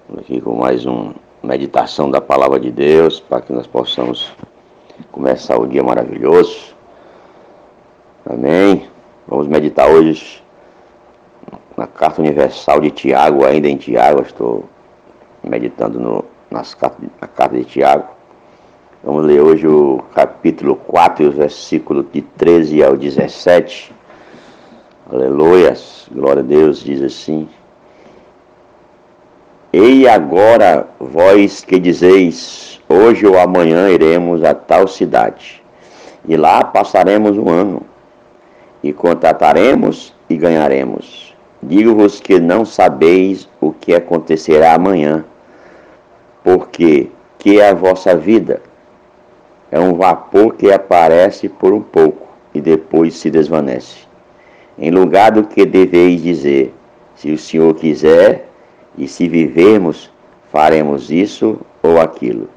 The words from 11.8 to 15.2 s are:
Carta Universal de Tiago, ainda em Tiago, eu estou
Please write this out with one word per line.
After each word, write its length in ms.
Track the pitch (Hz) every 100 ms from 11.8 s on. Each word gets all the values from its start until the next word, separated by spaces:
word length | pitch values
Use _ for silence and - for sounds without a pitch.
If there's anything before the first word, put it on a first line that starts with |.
| -
Carta 340 | - 78 -
Universal 600 | 78 73 67 - - 71
de 100 | 76
Tiago, 560 | - 67 65 78 71 67
ainda 200 | 76 71
em 100 | 69
Tiago, 420 | - 58 65 71
eu 40 |
estou 420 | 62 - 58 55 50 _ _ _ _ _